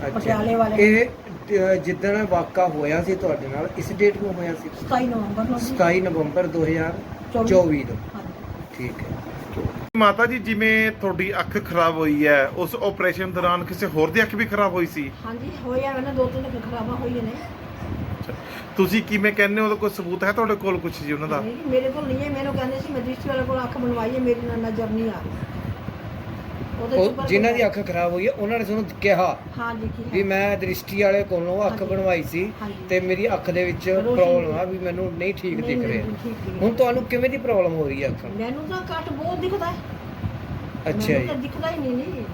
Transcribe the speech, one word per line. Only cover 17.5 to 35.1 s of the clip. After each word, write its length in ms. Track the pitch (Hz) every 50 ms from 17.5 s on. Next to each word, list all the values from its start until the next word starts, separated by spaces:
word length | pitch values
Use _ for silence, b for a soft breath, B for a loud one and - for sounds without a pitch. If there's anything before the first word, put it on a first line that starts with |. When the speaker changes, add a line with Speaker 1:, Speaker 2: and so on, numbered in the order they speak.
| - - - - - - - - - - - - - -
Speaker 3:
ਅੱਛਾ। 120 | - - - - B B B B B B -
ਤੁਸੀਂ 260 | - 190 180 180 220 220
ਕਿਵੇਂ 300 | - 214 208 196 208 208
ਕਹਿੰਦੇ 280 | 208 202 202 202 214
ਹੋ, 40 | 220
ਉਹਦਾ 120 | 214 214
ਕੋਈ 140 | 214 208 208
ਸਬੂਤ 340 | 202 - 190 170 180 180 180
ਹੈ 80 | 190 208
ਤੁਹਾਡੇ 220 | 214 226 214 214
ਕੋਲ 240 | 208 - 196 185 175
ਕੁਛ 140 | 165 170 - - -
ਜੀ 60 | 147 151
ਉਹਨਾਂ 160 | 143 151 156
ਦਾ? 120 | 151 143
Speaker 2:
ਨਹੀਂ, 160 | 208 220 240 247 330
ਮੇਰੇ 220 | 285 254 254 254 262
ਕੋਲ 160 | 262 302 294
ਨਹੀਂ 140 | 269 254 262
ਹੈ। 120 | 277 294
ਮੈਨੂੰ 240 | 285 269 277 277 269
ਕਹਿੰਦੇ 260 | 277 262 254 269 269
ਸੀ, 120 | 269 294 294
"ਮੈਂ 80 | 254
ਦ੍ਰਿਸ਼ਟੀ 280 | 226 240 262 - - -
ਵਾਲੇ 140 | 269 262 254
ਕੋਲ 200 | 254 262 254 247
ਅੱਖ 160 | 247 - 277
ਬਣਵਾਈ 360 | 247 240 240 240 220 226 254
ਹੈ, 60 | 262
ਮੇਰੀ 200 | 254 247 240 233 240
ਨਾਲ 140 | 240 226 226
ਨਜ਼ਰ 320 | 226 226 220 214 226 214
ਨਹੀਂ 180 | 214 220 226 226
ਆ 40 | 202
ਰਹੀ।" 180 | 175 - - - - - - - - - - - - - - - - - - - - - - - - - - - - - - - - 226
ਉਹਦੇ 140 | 233 262
Speaker 1:
ਉਹ 80 | 185 185
Speaker 2:
ਉੱਪਰ 220 | 208 247 - 175
Speaker 1:
ਜਿਨ੍ਹਾਂ 260 | - 175 202 214 233 233
ਦੀ 60 | 240
Speaker 2:
ਕੋਈ 80 | 233
Speaker 1:
ਅੱਖ 200 | 202 202 208 202 -
ਖਰਾਬ 240 | 175 170 175 175 175
ਹੋਈ 140 | 180 185
ਹੈ, 60 | 233 269
ਉਹਨਾਂ 260 | - 202 202 226 233
ਨੇ 60 | 220
ਤੁਹਾਨੂੰ 200 | 180 208 220 214 185 - -
ਕਿਹਾ? 380 | - 202 196 165 185 170 135 - - - - -
Speaker 2:
ਹਾਂਜੀ, 280 | 233 233 233 220 220
ਕਿਹਾ। 240 | 220 - - 226 226 -
Speaker 1:
ਵੀ 100 | 185 196
ਮੈਂ 360 | 196 190 190 196 202 202 190
ਦ੍ਰਿਸ਼ਟੀ 440 | 190 185 180 - - - 196 196 208
ਵਾਲੇ 200 | 196 196 202 202
ਕੋਲੋਂ 440 | 196 185 175 170 175 180 196 208
ਅੱਖ 40 | 196
Speaker 2:
ਹਾਂਜੀ। 140 | 220 214 196
Speaker 1:
ਬਣਵਾਈ 380 | 175 185 190 190 190 180 170 151
ਸੀ 300 | - - 170 185 214 214 - 220
Speaker 2:
ਹਾਂਜੀ। 120 | 208 196 - - -
Speaker 1:
ਤੇ 120 | 190 185
ਮੇਰੀ 340 | 180 185 185 185 202 226 202
ਅੱਖ 160 | 180 - -
ਦੇ 140 | 170 175 180
ਵਿੱਚ 240 | 180 170 - - 185
Speaker 2:
ਰੋਸ਼ਨੀ 260 | 185 196 214 233 247
Speaker 1:
ਪ੍ਰੋਬਲਮ 440 | 247 185 175 175 175 165 156 151 165
ਆ, 60 | 180
Speaker 2:
ਨਹੀਂ। 20 |
Speaker 1:
ਵੀ 120 | 185 185 190
ਮੈਨੂੰ 340 | 185 180 175 175 185 180